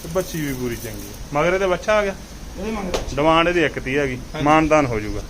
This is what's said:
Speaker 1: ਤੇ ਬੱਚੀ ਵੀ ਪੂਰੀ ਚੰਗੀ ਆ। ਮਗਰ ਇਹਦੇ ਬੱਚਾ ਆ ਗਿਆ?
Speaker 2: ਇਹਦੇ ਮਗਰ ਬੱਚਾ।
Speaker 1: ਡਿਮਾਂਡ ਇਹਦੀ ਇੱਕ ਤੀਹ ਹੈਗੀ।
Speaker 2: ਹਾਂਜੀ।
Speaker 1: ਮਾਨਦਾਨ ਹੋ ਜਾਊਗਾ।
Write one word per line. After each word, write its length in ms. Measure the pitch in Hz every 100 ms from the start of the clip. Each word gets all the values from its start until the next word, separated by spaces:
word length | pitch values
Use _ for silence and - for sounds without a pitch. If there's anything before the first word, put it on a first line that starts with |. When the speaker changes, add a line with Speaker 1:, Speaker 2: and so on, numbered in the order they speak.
Speaker 1:
ਤੇ 60 | 165
ਬੱਚੀ 280 | 175 175 160
ਵੀ 120 | 147
ਪੂਰੀ 220 | 127 123 113
ਚੰਗੀ 320 | 110 104 101
ਆ। 100 | - -
ਮਗਰ 200 | 143 170
ਇਹਦੇ 140 | 185 190
ਬੱਚਾ 260 | 180 -
ਆ 100 | 214
ਗਿਆ? 120 | 202 185 - - - -
Speaker 2:
ਇਹਦੇ 120 | 208
ਮਗਰ 140 | 220 190
ਬੱਚਾ। 300 | - - 135
Speaker 1:
ਡਿਮਾਂਡ 320 | 156 160 170
ਇਹਦੀ 160 | 175
ਇੱਕ 160 | 147 127
ਤੀਹ 200 | 120 139
ਹੈਗੀ। 160 | 139 123
Speaker 2:
ਹਾਂਜੀ। 300 | - 151 147
Speaker 1:
ਮਾਨਦਾਨ 400 | 156 156 151 139
ਹੋ 140 | 110
ਜਾਊਗਾ। 220 | 104 101